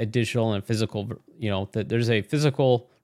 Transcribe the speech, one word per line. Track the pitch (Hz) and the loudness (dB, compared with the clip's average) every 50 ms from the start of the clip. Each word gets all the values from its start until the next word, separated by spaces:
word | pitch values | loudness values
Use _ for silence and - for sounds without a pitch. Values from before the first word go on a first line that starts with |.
a | 113 | -4
digital | 107 110 123 113 - - 123 113 113 | -2 0 0 0 0 0 0 0 0
and | 107 101 | 0 -2
a | 98 | -2
physical | - 117 107 110 - - 107 101 | -2 -2 0 -2 -2 -4 -6 -6
ver-, | 110 - - _ - - - | -8 -10 -12 _ -20 -12 -6
you | - 104 | -4 -2
know, | 98 95 98 - | -2 -2 -4 -4
that | - 110 104 - | -4 -6 -4 -2
there's | 113 117 117 113 | -2 0 2 2
a | 117 107 | 2 0
physical | 98 - - 147 151 147 135 - 139 131 123 117 - - _ _ | 0 0 0 0 2 2 2 2 2 4 2 2 0 -4 _ _